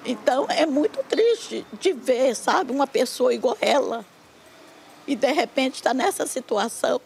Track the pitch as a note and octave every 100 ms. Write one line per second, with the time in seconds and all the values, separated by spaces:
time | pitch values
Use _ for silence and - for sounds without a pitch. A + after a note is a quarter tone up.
0 | - B3 - B3+ G#4 - D#4+ C#4 D#4 -
1 | - - A4+ A4+ - A3+ - G#3 F#4+ C#4
2 | B3+ B3 C4 A3 - F4 C#4 C4+ C#4 -
3 | B3+ - B3+ A#3+ B3 A#3 G3+ C#4+ - A3+
4 | G3+ - - - - - - - - -
5 | - B3+ A#3+ D4+ - - C4 - - C4
6 | G4 - - C4 - G#3+ A3+ - - B3+